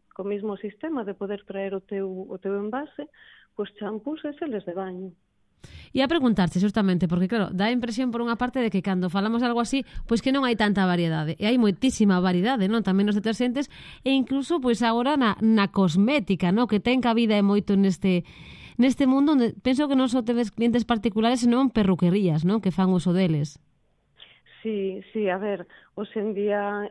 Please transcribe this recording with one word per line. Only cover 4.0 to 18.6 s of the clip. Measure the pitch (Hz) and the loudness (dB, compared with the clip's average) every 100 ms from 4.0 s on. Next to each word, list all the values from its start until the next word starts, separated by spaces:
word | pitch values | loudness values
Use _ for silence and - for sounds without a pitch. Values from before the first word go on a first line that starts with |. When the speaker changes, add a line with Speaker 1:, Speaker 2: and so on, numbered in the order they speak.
| 240 311 | -8 -8
Speaker 1:
e | 294 294 | -10 -8
xeles | 320 214 | -8 -8
de | 180 175 | -8 -8
baño. | 190 180 190 - _ _ _ _ - - - | -8 -10 -12 -16 _ _ _ _ -20 -20 -6
Speaker 2:
E | 254 | -2
a | 262 | 0
preguntarche, | 339 254 202 175 180 | 2 2 2 2 2
xustamente, | 208 220 196 180 170 | 0 2 2 2 0
porque, | 175 185 | 0 0
claro, | 233 185 | 0 -2
dá | 185 208 | -2 -2
a | 247 | 0
impresión, | 233 220 254 | -2 -2 -2
por | 233 | -2
unha | 233 233 | -4 -2
parte, | 247 262 | -2 -2
de | 226 | 0
que | 196 | 0
cando | 196 185 180 | 0 -2 0
falamos | 196 208 233 | -2 0 0
de | 247 | 0
algo | 233 | 0
así, | 233 277 - - - | 0 -2 -4 -10 -2
pois | 226 | 0
que | 269 | 2
non | 277 254 | 0 0
hai | 233 | 2
tanta | 208 202 185 | 2 2 2
variedade. | 175 165 160 156 - | 2 0 -2 -4 -2
E | 208 | 0
hai | 254 | 4
moitísima | 214 180 262 - 202 180 | 2 2 0 2 4 4
variedade, | 185 175 214 262 190 | 2 2 0 0 0
non? | 226 | 0
Tamén | 190 190 208 | 0 2 2
nos | 208 | 0
deterxentes, | 220 220 247 247 - - - - | -2 -2 -2 -2 -6 -10 -20 -8
e | 262 | -2
incluso, | 269 247 269 262 339 | 0 0 -4 -2 -2
pois, | 254 226 | 0 0
agora | 233 233 247 302 | 0 0 0 2
na, | 226 185 | 0 2
na | 220 220 202 | 2 2 2
cosmética, | 196 185 170 214 294 196 185 175 | 2 2 4 2 2 0 0 2
non? | 208 240 | 2 0
Que | 214 | 0
ten | 240 254 | 0 0
cabida | 240 226 233 208 | 2 2 2 2
e | 202 | 2
moito | 208 202 196 | 2 2 2
neste, | 196 180 190 180 - - - - | 2 2 0 0 -2 -14 -20 -20